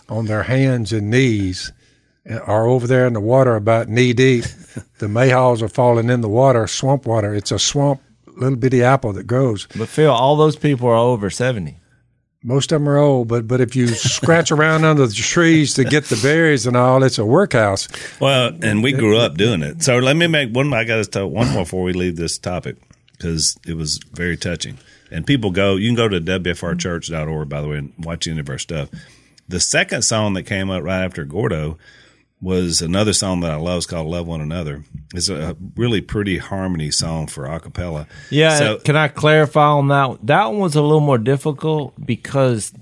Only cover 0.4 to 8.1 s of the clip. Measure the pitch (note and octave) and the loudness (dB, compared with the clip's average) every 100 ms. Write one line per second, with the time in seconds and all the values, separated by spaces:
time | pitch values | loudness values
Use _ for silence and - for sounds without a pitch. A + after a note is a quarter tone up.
0.4 | G2 C3 C3+ B2 G2+ A2+ G#2 B2 C3 G#2+ | 0 2 2 0 -2 -2 0 2 2 2
1.4 | F#2 F#2 - - _ _ _ _ - A2+ | -2 -4 -10 -16 _ _ _ _ -12 -8
2.4 | - G#2+ A2+ B2+ A#2+ B2+ B2+ A2 G#2+ C3 | -2 2 2 2 2 2 2 0 2 4
3.4 | B2+ A2 G#2 A2+ A2 A2+ B2+ A#2 C3 A#2+ | 4 2 2 0 2 2 2 4 4 4
4.4 | - - - - - _ G#2 A2 C3 B2+ | -2 -10 -18 -16 -16 _ -4 2 4 4
5.4 | B2+ A#2 G#2+ - B2 A#2 A#2 B2+ A2 A2+ | 4 2 -2 2 2 4 2 0 0 4
6.4 | C3+ A#2 G2+ - C3+ C#3 A#2 A2+ G#2 G#2 | 4 4 0 -2 0 0 0 -2 -2 -4
7.4 | - G2+ - D3 C#3+ C3+ _ | -4 -2 -2 0 0 -2 _